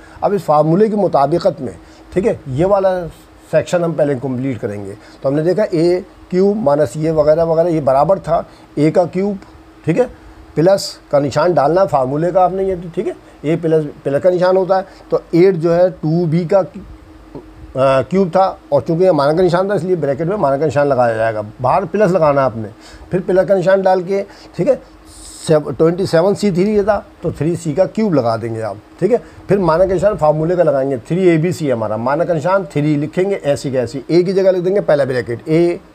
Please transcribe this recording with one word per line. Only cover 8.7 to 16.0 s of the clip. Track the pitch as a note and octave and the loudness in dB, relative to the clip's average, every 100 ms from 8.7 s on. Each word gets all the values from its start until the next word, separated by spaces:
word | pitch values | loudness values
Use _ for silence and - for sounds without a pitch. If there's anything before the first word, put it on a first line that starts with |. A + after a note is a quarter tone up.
| - | 0
ए | D#3 | 2
का | F3+ E3+ | 2 0
cube, | F3+ G3+ G3 - - - - | -2 -4 -6 -12 -20 -20 -10
ठीक | D3+ F#3 | -4 0
है, | B3 - - - - - | -2 -4 -20 -20 -10 0
plus | E3+ G3 - - - | 2 2 -2 -14 -2
का | C#3+ | 0
निशान | C#3 C#3+ F3 | 0 0 0
डालना | D3+ C3 F3 G3 | 2 2 2 2
फार्मूले | C#3+ B2+ D3 F3 | 0 0 -2 0
का | F3+ | 2
आपने | F3+ F#3+ | 0 0
ये, | F#3+ F3+ F3 | -4 -4 -8
ठीक | F3+ D#4+ | -8 -8
है, | - - - | -10 -18 -10
ए | C#3+ E3 | -4 -2
plus, | E3 D#3+ D3 - | 0 0 -2 -8
plus | C#3+ C#3 | -4 0
का | F#3 | 0
निशान | F3+ F3+ F#3 | 2 2 0
होता | F3+ F#3+ | 0 -2
है, | F#3+ - - | -2 -16 -6
तो | D#3+ - E3 | -6 0 2
एट | F#3+ F3 | 4 2
जो | E3+ | 0
है | E3+ F#3 | 2 2
टू | F3+ | 0